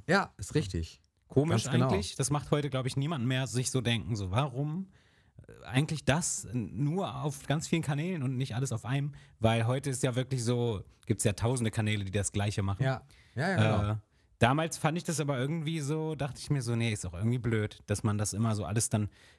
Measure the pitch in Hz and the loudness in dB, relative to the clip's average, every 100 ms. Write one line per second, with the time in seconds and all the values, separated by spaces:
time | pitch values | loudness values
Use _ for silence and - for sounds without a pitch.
0 | - 196 - - - 151 101 90 80 - | 0 2 0 -6 -4 -2 -2 -4 -6 -10
1 | _ _ - 131 156 113 123 123 127 - | _ _ -2 2 4 2 2 4 4 2
2 | - - 139 147 - 147 143 131 127 - | -2 -2 0 0 0 0 0 -2 -2 -2
3 | 143 160 117 131 131 120 123 131 117 117 | -2 0 0 0 0 -2 -2 0 0 0
4 | 92 110 95 104 147 117 147 165 190 - | 0 -2 0 0 0 -2 -4 -4 -8 -14
5 | _ _ _ - - 55 - 123 156 151 | _ _ _ -20 -20 -18 -2 0 0 0
6 | - 147 - - - 120 101 95 143 180 | 2 2 0 -4 -4 -4 -4 -2 0 0
7 | 160 123 147 143 - 147 - 165 151 143 | -4 -4 -6 -4 -2 -2 0 0 0 -2
8 | 170 180 131 127 135 110 131 110 107 139 | -2 -2 -2 -2 -2 -2 -2 -4 -2 -2
9 | 143 - - - 110 117 113 135 139 123 | -2 -6 -18 0 2 4 2 0 0 0
10 | 135 120 127 131 113 123 120 104 - - | 0 0 -2 -2 0 2 0 -2 -6 -6
11 | - 107 110 98 117 131 110 110 107 107 | -2 2 2 2 0 2 0 0 0 0
12 | 98 101 95 101 104 104 98 98 131 127 | 0 -2 0 0 0 0 -2 0 0 -2
13 | - - - 110 170 180 107 104 104 110 | -8 -20 -10 -4 0 4 4 4 0 -2
14 | - _ _ - 117 143 160 - 160 165 | -8 _ _ 2 4 4 0 0 0 0
15 | - 151 147 131 139 170 151 165 139 156 | -2 -2 0 0 -2 -2 -2 -4 -2 -2
16 | 156 151 139 - - 143 117 117 117 107 | -4 -4 -6 -4 0 0 2 0 0 0
17 | 90 85 110 123 117 110 104 - - 101 | -4 -2 0 2 2 0 0 -4 -4 0
18 | 107 104 104 95 113 104 80 110 - 110 | 0 0 0 0 0 0 0 0 2 2
19 | 104 - - | 0 -6 -20